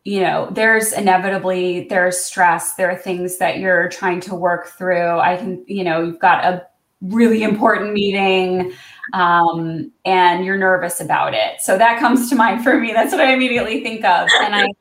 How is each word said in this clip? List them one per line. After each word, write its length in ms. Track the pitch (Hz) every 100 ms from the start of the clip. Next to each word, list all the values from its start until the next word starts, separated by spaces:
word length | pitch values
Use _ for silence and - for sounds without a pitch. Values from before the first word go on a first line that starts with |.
you 160 | - 202
know, 280 | 175 156 -
there's 420 | 190 220 220 214
inevitably, 920 | - 202 185 190 190 185 185 180 180 175
there's 300 | 196 180 180
stress, 580 | - - 175 170 - -
there 140 | 185
are 60 | 180
things 400 | 196 180 180 -
that 200 | 175 175
you're 320 | 190 175 175
trying 300 | - 190 180
to 140 | 190
work 340 | 185 175 175 -
through. 500 | - 185 175 170 170
I 180 | 170 180
can, 260 | 190 180 -
you 180 | 196
know, 180 | 180 165
you've 160 | 170 165
got 260 | 180 160
a 220 | 170 180 - _ _ _
really 400 | 190 220 233 220
important 500 | 214 202 226 202 208
meeting, 800 | 208 202 196 190 190 185 185 180 - - - -
um, 800 | 190 175 175 170 165 165 160 - - 185
and 400 | 185 180 180 185
you're 100 | 196
nervous 440 | 190 185 175 -
about 340 | 156 147 143
it. 260 | 113 110 -
So 160 | - 190
that 240 | 226 233
comes 300 | - 254 -
to 60 | 247
mind 260 | 214 196
for 160 | - -
me. 140 | 233
That's 180 | 220 269
what 80 | 370
I 140 | 262
immediately 480 | 262 254 240 220 226
think 200 | 226 220
of. 240 | 208 175 180 214
And 140 | 214
I, 140 | 208 202 202